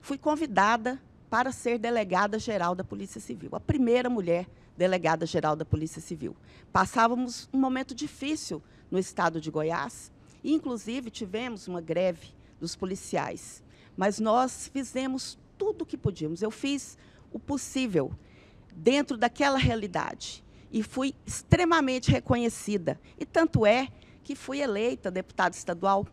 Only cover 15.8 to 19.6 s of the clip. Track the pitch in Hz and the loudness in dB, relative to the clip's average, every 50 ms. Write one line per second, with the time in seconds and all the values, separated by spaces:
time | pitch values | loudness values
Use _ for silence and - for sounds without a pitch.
15.8 | 339 - - 269 - 220 185 - 156 151 170 170 208 214 220 - - 277 285 277 | -6 -8 -8 -4 -4 -4 -4 -2 -6 -6 -4 -4 -4 -4 -4 -4 -2 -2 -2 -2
16.8 | - - - - - - - - - - - 226 - - 285 254 - - - 269 | -4 -10 -18 -20 -20 -20 -20 -20 -20 -14 -14 -14 -6 -4 -4 -4 -4 -4 -2 -2
17.8 | 254 233 185 156 135 - - - - - - - - - - - - - - 170 | -2 2 2 0 0 0 -6 -12 -16 -20 -20 -20 -20 -20 -20 -20 -20 -20 -18 2
18.8 | 156 - 269 285 285 - 277 220 220 240 - - 285 277 277 269 | 4 4 6 6 2 0 0 0 0 0 2 2 2 2 4 4